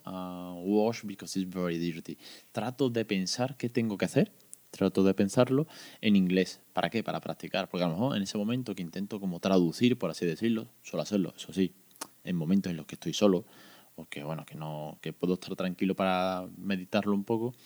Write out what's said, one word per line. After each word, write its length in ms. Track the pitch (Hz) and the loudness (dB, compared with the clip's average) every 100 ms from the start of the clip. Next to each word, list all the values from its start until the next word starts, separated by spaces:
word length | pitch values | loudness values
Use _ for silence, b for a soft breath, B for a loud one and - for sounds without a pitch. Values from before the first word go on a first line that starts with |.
| - | -10
and 560 | 92 92 90 90 87 | -10 -10 -10 -12 -8
wash 400 | 92 104 110 113 | 0 2 2 0
because 360 | 104 98 85 95 | -8 -12 -8 -4
it's 100 | 92 | -4
very 300 | 92 90 85 | -2 -2 -2
dirty. 380 | 85 82 - - B B B | -2 -4 -10 -14 B B B
Trato 400 | - 110 127 135 | -6 -6 -2 0
de 140 | 117 110 | 0 0
pensar 520 | 98 90 - 127 139 | 0 -2 -2 -2 -2
qué 120 | 120 | -2
tengo 280 | - 113 101 | 0 0 0
que 80 | 95 | 0
hacer. 260 | 135 214 - _ - _ | 2 2 -2 _ -20 _
Trato 340 | - 95 95 | 0 2 6
de 120 | 95 95 | 4 4
pensarlo 520 | 101 - 123 131 160 B B B | 2 4 4 2 0 B B B
en 160 | 110 101 | 4 6
inglés. 460 | 92 92 90 - _ | 6 4 2 -4 _
¿Para 180 | - 87 | -2 -2
qué? 120 | 113 | -2
Para 180 | 85 82 | -2 -4
practicar. 480 | 85 - 82 92 92 | -6 -8 -4 -4 -2
Porque 160 | 90 87 | 0 0
a 20 | |
lo 60 | |
mejor 240 | 82 131 113 | 2 0 0
en 40 | |
ese 160 | 95 107 | -2 -2
momento 380 | 104 127 120 98 | -2 -2 -4 -6
que 80 | |
intento 360 | 85 95 101 107 | -6 -6 -6 -6
como 200 | 98 85 | -6 -2
traducir, 580 | 95 95 85 - 120 120 | 4 6 4 4 2 2
por 140 | 90 | -2
así 160 | 78 87 | -2 -2
decirlo, 400 | 80 113 110 113 _ | 0 0 0 -4 _
suelo 180 | - 85 | -8 -6
hacerlo, 320 | 87 101 85 - | 0 0 0 -4
eso 160 | - | -8
sí, 220 | 82 90 - _ - - _ | 0 0 0 _ -16 -16 _
en 120 | - 87 | -4 -2
momentos 340 | 80 98 92 | 2 2 2
en 80 | 82 | -6
los 80 | 73 | -8
que 80 | |
estoy 200 | - 85 | -8 -6
solo, 320 | - 104 90 - B B B B - | 4 6 6 0 B B B B -20
o 100 | 76 | -14
que, 180 | 71 | -10
bueno, 220 | 73 78 71 | -8 -8 -8
que 80 | |
no, 460 | 76 78 76 76 - | -10 -8 -8 -10 -10
que 100 | 82 | -12
puedo 220 | - 90 | -4 0
estar 220 | 90 - 95 | 0 -2 -6
tranquilo 400 | 92 87 98 95 | -6 -2 0 2
para 520 | 95 92 92 92 92 92 | 2 2 0 -2 -6 -10
meditarlo 600 | 95 95 90 107 101 101 | -4 -4 -2 -2 0 0
un 80 | |
poco. 320 | 101 113 117 - | 0 -2 -2 -6